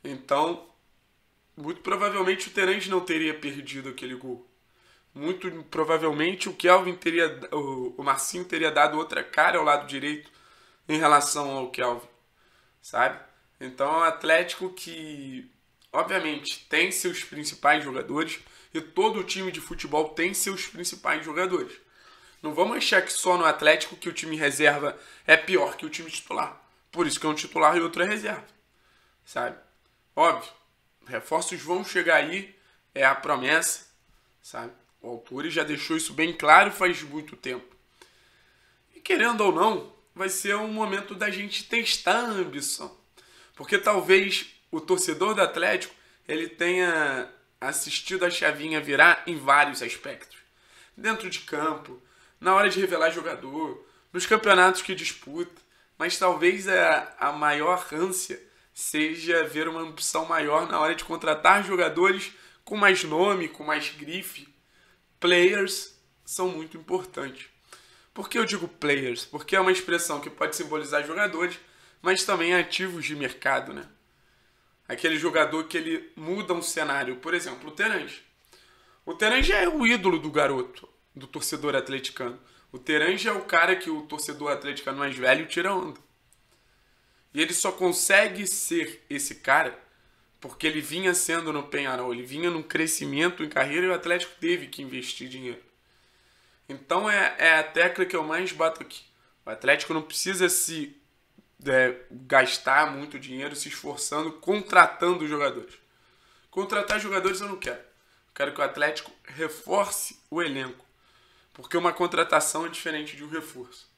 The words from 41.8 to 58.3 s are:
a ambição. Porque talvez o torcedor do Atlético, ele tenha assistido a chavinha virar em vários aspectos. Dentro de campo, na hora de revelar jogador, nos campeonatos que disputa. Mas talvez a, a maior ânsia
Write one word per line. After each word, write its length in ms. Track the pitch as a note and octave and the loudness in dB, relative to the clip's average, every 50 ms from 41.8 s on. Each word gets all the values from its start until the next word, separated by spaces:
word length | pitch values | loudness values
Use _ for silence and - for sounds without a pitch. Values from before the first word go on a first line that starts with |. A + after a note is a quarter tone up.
| A3+ - - - - F3+ G3 A#3 | 0 0 -2 0 0 0 2 2
a 100 | B3 A#3 | 0 -2
ambição. 640 | G#3+ F#3+ F3+ D3+ C#3 C#3+ C3+ - - - D3 C#3+ - _ _ _ _ - _ _ _ - - _ _ | -2 -4 -4 -4 -6 -8 -6 -6 -6 -6 -10 -16 -16 _ _ _ _ -20 _ _ _ -20 -20 _ _
Porque 240 | - C#3 - G3+ G3 | -18 -2 0 0 2
talvez 680 | G3+ G#3+ G#3 F#3+ F3 E3+ F#3+ G3 G3 F#3+ F#3 - - - - _ _ _ | 4 2 2 2 6 6 6 6 6 2 -2 -4 -6 -8 -18 _ _ _
o 100 | - D#3 | -8 -8
torcedor 540 | D#3 - F#3 - - - D#3 D3+ F#3 G#3+ G#3+ | 0 0 0 2 2 -2 0 0 0 0 4
do 80 | G3 | 2
Atlético, 520 | F#3 - - E3 F3 G3+ G#3 - - - - _ _ _ _ _ _ - | 2 2 2 0 0 0 0 0 -4 -10 -16 _ _ _ _ _ _ -6
ele 200 | D3+ D#3 E3 D#3+ | -6 -6 -6 -8
tenha 800 | - - E3+ F3 F3+ F#3 F3+ F3 E3 D#3+ D3+ C#3+ C3+ B2+ - - - _ _ _ _ _ | -6 -4 -2 0 2 2 2 2 2 2 0 0 -2 -4 -6 -10 -14 _ _ _ _ _
assistido 640 | B2+ C3+ C#3+ - - D3+ C#3+ - - - F#3 F3+ F3 | -6 -4 -4 -4 -4 -4 -6 -6 -4 -4 -2 0 0
a 60 | F3 | 0
chavinha 500 | F3 - F3 D#3 D3 C#3+ D3+ D#3+ D#3+ D3+ | 0 2 0 0 0 0 -6 -4 -4 -4
virar 420 | C#3+ D3 C#3 C3+ D3+ F3 E3 - - | -2 0 6 8 8 8 8 6 0
em 100 | - E3+ | -8 -8
vários 460 | D3 C3 C3+ C#3 D3 D3 C#3+ C3+ - | -2 4 6 6 6 6 4 0 -6
aspectos. 560 | B2 A#2+ - - - C#3 B2 - - _ - - _ _ _ _ _ _ - - - _ _ | -8 -8 -8 -10 -12 -14 -14 -14 -18 _ -20 -20 _ _ _ _ _ _ -20 -20 -20 _ _
Dentro 340 | - G3 A3 A3 G#3+ - F3+ | -6 -4 -4 -4 -4 -6 -8
de 100 | - - | -10 -10
campo, 600 | - - D#3 D3 D3+ D#3+ D3+ C#3 - - B2+ - _ _ _ _ _ _ _ _ | -8 -8 -4 -2 -2 -2 -2 -4 -10 -18 -20 -20 _ _ _ _ _ _ _ _
na 140 | - F3+ F#3+ | 2 4 6
hora 140 | G3 G#3 G3 | 6 6 4
de 120 | F3+ F#3 | 2 2
revelar 300 | G3 - F3+ D#3+ D#3+ D#3+ | 0 0 2 2 2 2
jogador, 760 | D#3+ E3+ D3+ E3 D3 - C3+ C3+ C#3 D#3 D#3 C#3+ B2 - - _ _ _ _ _ | 0 -2 -6 -8 -8 -8 -12 -10 -6 -6 -6 -6 -8 -12 -18 _ _ _ _ _
nos 140 | - F#3 - | -6 -6 0
campeonatos 560 | - A3 G#3+ G#3+ G3+ F#3+ F3+ F3+ F#3 F#3 - | 2 2 2 6 6 8 8 8 6 6 2
que 120 | - - F#3 | -4 -6 -6
disputa. 640 | D3+ D#3+ - - - - C#3 C#3+ E3+ F3 F3 - - _ _ _ _ _ _ _ _ | -6 -6 -8 -8 -8 -14 -12 -10 -10 -10 -10 -12 -20 _ _ _ _ _ _ _ _
Mas 200 | D#3 F3 E3+ - | -2 -2 0 4
talvez 500 | F#3+ F3+ F3 D3+ E3 F3+ G#3 G#3 F#3+ G3 | 4 4 4 6 4 4 4 2 0 2
a, 460 | F#3+ F3+ E3+ D#3+ D#3 C#3+ - - - - | 4 4 6 6 4 4 2 -4 -6 -2
a 140 | - C#3+ | -2 -2
maior 540 | D3 D3+ D3+ D3 D3 D3 D3+ E3+ F3+ F3+ - - | 0 2 2 2 2 4 2 2 0 0 -2 -6
ânsia 480 | D3+ D#3 F3 F#3+ F3+ F#3 - - | -2 -2 -2 -2 -2 -6 -6 -8